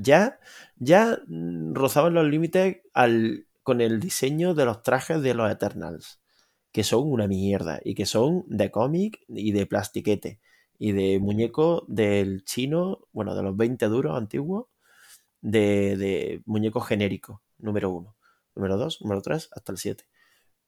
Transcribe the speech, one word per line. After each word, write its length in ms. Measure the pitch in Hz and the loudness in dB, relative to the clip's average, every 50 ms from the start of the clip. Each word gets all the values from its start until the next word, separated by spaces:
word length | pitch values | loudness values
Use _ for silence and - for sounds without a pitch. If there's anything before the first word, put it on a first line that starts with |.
ya, 400 | 104 120 139 165 202 247 - - _ - - - - - _ | 4 6 6 6 6 4 -2 -8 _ -20 -20 -20 -20 -20 _
ya, 420 | - 123 127 165 196 226 233 226 - - - | -6 2 4 6 6 6 4 0 -4 -6 -10
mm, 460 | 165 165 170 175 175 165 160 160 156 | -10 -8 -8 -6 -6 -6 -6 -4 -2
rozaban 400 | 135 135 131 - 151 147 170 170 | 0 0 2 4 4 4 4 4
los 120 | 170 160 | 4 2
límites 520 | 151 147 156 165 165 - 185 185 190 180 - _ _ - | 4 2 0 0 0 2 2 2 2 0 -4 _ _ 0
al, 540 | - 127 120 117 113 113 113 - - - _ _ _ - | 2 4 4 4 4 2 2 -2 -4 -10 _ _ _ -2
con 180 | - 131 120 | 0 2 2
el 180 | 117 113 113 110 | 2 2 0 0
diseño 540 | 104 185 - - - 135 147 156 170 180 180 | -2 -4 -4 -2 -2 -2 0 0 0 0 2
de 120 | 151 139 | 2 2
los 180 | 120 110 101 - | 0 0 -2 -2
trajes 380 | - 123 131 - - 165 160 | 0 0 0 0 0 -2 0
de 120 | 143 131 120 | 0 0 0
los 180 | 117 113 104 | 2 0 0
Eternals, 720 | 101 - - 104 - 104 82 82 85 78 - - - _ _ _ _ _ _ _ _ _ _ _ | 0 0 -4 -4 -4 -6 -10 -10 -10 -12 -14 -18 -20 _ _ _ _ _ _ _ _ _ _ _
que 120 | - - 104 | -4 -2 -2
son 280 | - - 113 139 156 | 2 2 2 2 2
una 160 | 139 117 104 98 | 0 0 0 0
mierda, 520 | 98 95 95 98 98 95 87 82 76 - - | 0 0 0 0 0 0 -2 -4 -6 -6 -6
y 120 | - 104 | -6 -4
que 100 | - 101 | -4 -4
son 380 | 95 - 110 117 147 175 180 - - | -2 0 2 2 2 0 -2 -4 -4
de 220 | - 104 101 98 | -2 -2 -2 -2
cómic 480 | - - 113 135 156 175 196 214 214 - _ - | 0 -2 -2 0 0 0 -2 -2 -4 -10 _ -14
y 240 | 120 107 101 107 101 | -10 -6 -2 0 0
de 120 | 101 98 | 0 0
plastiquete, 760 | - - 101 98 - - 104 - 107 104 95 - - 107 - _ _ _ _ _ _ _ - | 0 0 -2 -2 -4 -6 -6 0 0 0 0 -2 -8 -14 -14 _ _ _ _ _ _ _ -6
y 160 | - 107 101 | -2 -2 0
de 260 | 98 95 95 95 98 | 2 2 2 2 2
muñeco 640 | 98 98 104 107 113 113 117 - 156 165 170 165 - - | 0 0 0 0 0 -2 0 2 2 2 2 0 -2 -4
del 560 | - 101 110 104 101 101 98 98 95 95 - | -2 0 2 2 4 2 2 0 -2 -6 -8
chino, 640 | - - - 123 135 151 165 180 190 190 - _ _ | -8 -6 -4 -2 -2 0 -2 -2 -2 -4 -8 _ _
bueno, 240 | - - 107 98 95 | -8 -6 -6 -4 -4
de 80 | 98 98 | -4 -4
los 120 | 98 95 | -2 0
veinte 300 | 101 117 117 127 117 117 107 | 0 0 0 0 0 0 0
duros 300 | 107 123 139 151 160 135 | 0 0 0 -2 -2 -4
antiguos, 480 | 110 104 - 139 139 156 185 208 254 _ _ _ _ _ _ _ - - - - _ _ _ _ | -6 -4 -4 -4 -4 -4 -4 -6 -8 _ _ _ _ _ _ _ -20 -20 -20 -20 _ _ _ _
de, 540 | - 113 101 113 104 104 101 101 98 98 101 | -6 0 2 2 4 4 4 2 2 0 0
de 460 | 95 98 98 95 82 71 76 80 85 - | 0 0 0 0 0 -2 -4 -6 -8 -8
muñeco 360 | - 107 107 107 110 110 123 | -4 -2 0 0 0 -2 -2
genérico, 640 | - - 120 104 104 98 92 95 - - 101 98 _ _ _ _ | -4 -2 0 0 0 0 -2 -4 -10 -14 -20 -20 _ _ _ _
número 320 | - 107 104 104 101 95 | -8 -4 -4 -2 -2 -2
uno, 260 | 92 87 87 104 - _ _ _ _ _ _ _ - | -4 -4 -8 -14 -20 _ _ _ _ _ _ _ -10
número 220 | - 98 95 95 98 | -6 -2 -2 0 0
dos, 220 | 127 160 160 - | -2 -4 -6 -6
número 200 | - 107 101 98 | -6 -4 -4 -4
tres, 280 | 98 - 151 160 - - - | -4 -4 -4 -4 -6 -8 -18
hasta 180 | - - - | -18 -14 -12
el 60 | 98 90 | -12 -8
siete. 280 | - 101 101 - - _ _ _ _ _ _ _ _ _ _ _ _ | -8 -8 -8 -10 -12 _ _ _ _ _ _ _ _ _ _ _ _